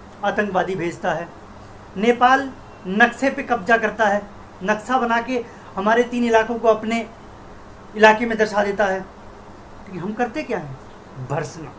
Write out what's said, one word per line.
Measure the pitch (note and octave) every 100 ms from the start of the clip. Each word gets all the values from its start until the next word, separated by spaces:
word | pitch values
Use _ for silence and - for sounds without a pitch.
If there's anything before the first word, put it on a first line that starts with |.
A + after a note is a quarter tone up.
| - -
आतंकवादी | G3+ F#3+ G#3 F#3+ F3 F#3
भेजता | E3+ C#3+ F#3+
है, | D#3+ E3+ - - - - - - F#3
नेपाल | A3+ A#3+ B3+ C4+ C4+ - - - F#3
नक्शे | F#3+ A#3 - C4+
पे | C#4
कब्जा | - A#3+ F3+ A3+
करता | G#3+ G#3 G#3+
है, | G#3 G3+ - - -
नक्शा | F#3 G#3+ - B3+
बना | A#3 A#3
के | A#3 B3+ - - - -
हमारे | G#3 A#3 A#3+
तीन | A#3+
इलाकों | A#3+ A3+ A3 A3+
को | A#3
अपने | G#3+ A3 A3+ G#3+ - - - - - - - -
इलाके | G#3+ G#3+ A3 A#3
में | A3+
दर्शा | G#3+ G3+
देता | G3+ G3 G3
है, | F#3+
लेकिन | F3+ - - - - - - - - F3+
हम | F3+
करते | A3 A#3+ D#4
क्या | D4+ F#3
हैं? | D3 C3+ - - - - B2+
भर्सना, | D3 C#3+ E3 C#3+